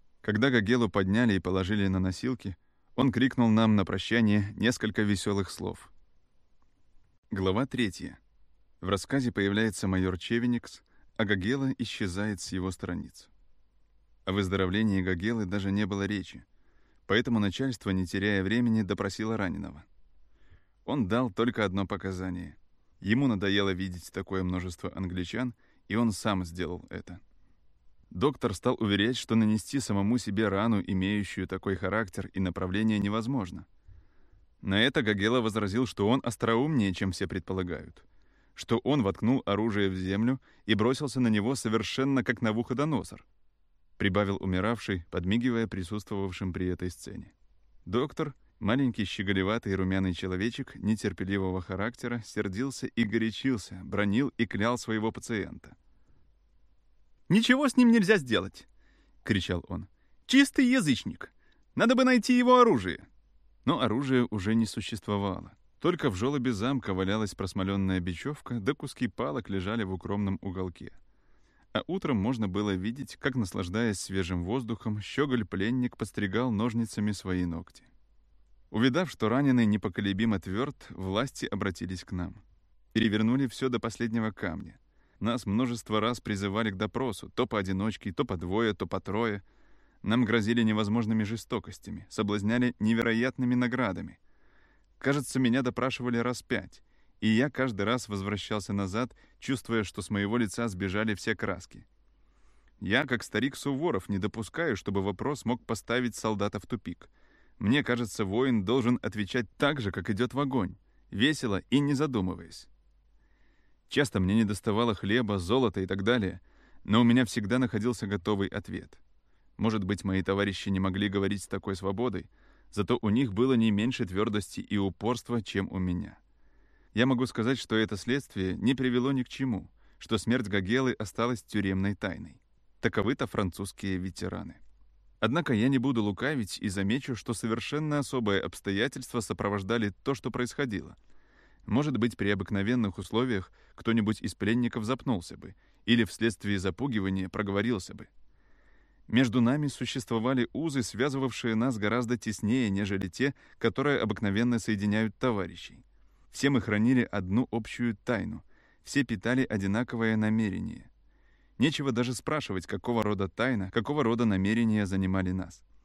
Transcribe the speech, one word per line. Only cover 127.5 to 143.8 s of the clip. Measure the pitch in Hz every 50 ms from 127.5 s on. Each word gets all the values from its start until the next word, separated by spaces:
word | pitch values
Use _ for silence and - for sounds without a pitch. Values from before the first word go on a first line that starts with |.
| 135 117
что | - - 110
это | 110 110 98 107
следствие | 98 - 117 127 139 - - - 101 92 92 87
не | - - 254 143
привело | 131 127 127 120 123 120 139
ни | 139 131 123
к | -
чему, | - - 135 131 110 92 92 - _ _ - - - _
что | - - 113
смерть | 101 - 107 120 127 113
Гагелы | 98 98 101 92 90 117 131 131 127 123
осталась | - 107 92 - - 113 120 123 - -
тюремной | - - 104 98 98 95 95 95 101 101
тайной. | - - 98 82 - 87 78 - - _ _ _ _ _ _ _ _
Таковы-то | - 113 - 110 98 110 147 - 135
французские | 104 - 113 101 90 - - 98 95 - - 107 98 95
ветераны. | 90 92 95 87 - 98 95 95 92 90 85 - - - - - _ - - - _ _ - - _
Однако | 110 107 131 170 143 - 123
я | 104 113 135
не | 139
буду | 131 117 139 131 117 104
лукавить | 104 95 - 117 143 156 131 107 - - -
и | -
замечу, | 107 90 101 95 98 117 131 - - 123
что | - - - 117
совершенно | - - 113 113 117 - - 143 151 156 151 147 147
особые | 135 - - 127 113 101 98 98
обстоятельства | - 82 - - - 101 98 98 117 139 - - - - - 123
сопровождали | 104 - 98 - - 101 101 101 95 98 117 120 107 104 - - -
то, | 135 139
что | - - 127
происходило. | - 123 123 120 - - 143 123 104 80 65 - - - - - - - - _ _ _ _ _ - - -
Может | - 104 131 147 156 131
быть, | 107 113 120 -
при | - 98 101
обыкновенных | 101 95 92 - 101 98 98 107 127 123 110 98 90
условиях | - 92 - 104 113 131 127 113 95 92 - - - - - -
кто-нибудь | -